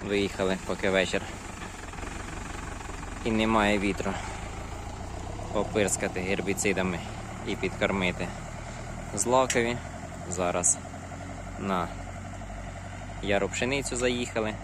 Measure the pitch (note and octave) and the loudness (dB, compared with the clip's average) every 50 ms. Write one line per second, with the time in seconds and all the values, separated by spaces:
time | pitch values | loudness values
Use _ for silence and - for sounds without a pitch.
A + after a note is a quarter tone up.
0 | - G2+ G2+ G2+ G2+ F#2 - - G2 F#2 F#2 F#2 - - F#2+ F2+ - G2+ F#2 F#2+ | 0 2 2 4 4 2 2 2 2 2 2 0 0 -2 -2 0 2 4 6 6
1 | F#2 F2+ - G2 - - - - - - - - - - - - - - - - | 4 4 2 0 -2 -2 -8 -8 -10 -10 -10 -8 -8 -10 -10 -10 -10 -10 -8 -8
2 | - - - - - - - - - - - - - - - - - - - - | -8 -8 -8 -8 -8 -8 -8 -8 -8 -8 -8 -8 -8 -8 -8 -8 -8 -8 -8 -8
3 | - - - - - A#2+ A2 A2 A2 A2 A2+ A2 G#2 G2+ G#2 G#2 F#2+ G2+ F#2 - | -8 -8 -8 -2 0 2 4 4 6 6 6 6 8 6 6 6 4 2 2 2
4 | - G2 G2 G2+ - - - - - - - - - - - - - - - - | 0 -2 -2 -2 -4 -6 -6 -6 -8 -8 -8 -8 -8 -8 -8 -8 -8 -8 -8 -8
5 | - - - - - - - - - - - G#2+ G2 - - A2 G2+ F#2+ - - | -8 -8 -6 -8 -6 -6 -6 -6 -6 0 2 2 2 4 4 4 4 4 4 2
6 | - F#2+ F2 F#2 F2+ F#2 G2 F#2 F#2 F#2 F#2+ - - G#2 F#2+ F2+ F#2 F#2 F2 E2 | 0 0 0 0 2 2 2 2 2 0 0 2 4 4 4 4 2 2 0 -2
7 | - - - - - - - - - A2+ G2+ - - F#2 - - G#2 G2 F#2+ G2 | -4 -6 -8 -8 -8 -8 -8 -6 -4 -4 -2 0 0 -2 2 2 2 2 4 4
8 | F#2 F2+ E2+ - F2 F2+ - - - - - - - - - - - - - - | 2 2 2 0 -4 -4 -4 -6 -8 -8 -8 -8 -8 -8 -8 -8 -8 -8 -8 -8
9 | - - - G#2 G2+ A#2 B2 C3 C3 B2 - B2 A#2 A#2 B2 B2 - - - - | -8 -6 -2 -2 2 6 6 6 6 6 4 4 4 4 2 -2 -4 -8 -10 -10
10 | - - - - - - - F2+ F#2 F2 F2 F2+ F2 - - - - - - - | -10 -10 -10 -10 -6 -6 -2 0 2 2 2 4 4 4 4 2 -2 -10 -10 -10
11 | - - - - - - - - - - - - - G2 F#2+ F2+ E2+ D#2+ - - | -10 -10 -10 -8 -8 -8 -8 -8 -8 -8 -6 -4 0 2 2 2 2 0 -4 -8
12 | - - - - - - - - - - - - - - - - - - - - | -8 -8 -8 -8 -8 -8 -10 -10 -8 -8 -8 -8 -8 -8 -8 -8 -10 -10 -10 -10
13 | - - - - - G2 G2+ G2 G2 F#2 F#2 - B2 B2 C3+ C#3 C3 - C3 A#2+ | -10 -8 -8 -4 0 4 4 4 4 2 2 0 0 2 2 0 0 0 0 2
14 | B2 B2+ B2 B2 B2 - - A2+ A2 G#2+ G#2+ G2+ | 4 4 4 2 0 0 0 0 0 0 -2 -4